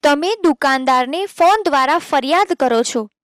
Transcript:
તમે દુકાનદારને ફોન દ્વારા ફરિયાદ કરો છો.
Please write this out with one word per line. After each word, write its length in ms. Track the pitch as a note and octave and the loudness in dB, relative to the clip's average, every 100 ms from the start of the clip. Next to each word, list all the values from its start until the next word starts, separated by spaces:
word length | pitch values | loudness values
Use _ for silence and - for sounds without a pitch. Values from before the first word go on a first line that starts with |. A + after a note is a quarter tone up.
તમે 320 | D4 D4 F4 A4 | 2 0 -2 0
દુકાનદારને 800 | F4 C#4 C#4 C4+ C4 C4 B3+ D#4+ G4 | 0 0 -2 -2 0 0 0 -4 -8
ફોન 380 | - E4+ G#4+ | 0 2 2
દ્વારા 340 | F4+ C#4 C4 E4 | 0 0 0 0
ફરિયાદ 560 | - C#4+ C4 E4+ G4+ | 0 -4 0 0 0
કરો 300 | - C4 A3+ | 0 0 0
છો. 260 | A#3+ A#3+ G#3+ _ | 0 -4 -8 _